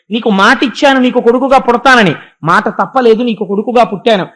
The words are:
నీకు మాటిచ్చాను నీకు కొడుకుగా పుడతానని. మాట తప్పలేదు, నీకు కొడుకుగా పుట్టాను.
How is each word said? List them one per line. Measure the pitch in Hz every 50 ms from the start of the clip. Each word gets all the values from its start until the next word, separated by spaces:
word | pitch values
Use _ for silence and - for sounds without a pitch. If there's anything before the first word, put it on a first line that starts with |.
| _ -
నీకు | 196 233 220 233
మాటిచ్చాను | 202 190 196 220 262 - - 240 - - 302 277 269 262
నీకు | 254 254 202 247
కొడుకుగా | 214 233 233 262 269 262 269 262
పుడతానని. | 190 - 233 233 240 269 262 240 240 170 135 - - - _ _ -
మాట | 156 175 202 202 226
తప్పలేదు, | 185 - 202 175 - 262 254 226 220 220 247
నీకు | 240 220 - 214
కొడుకుగా | 175 202 190 214 254 226 240 226
పుట్టాను. | - 214 185 - 233 220 190 165 - -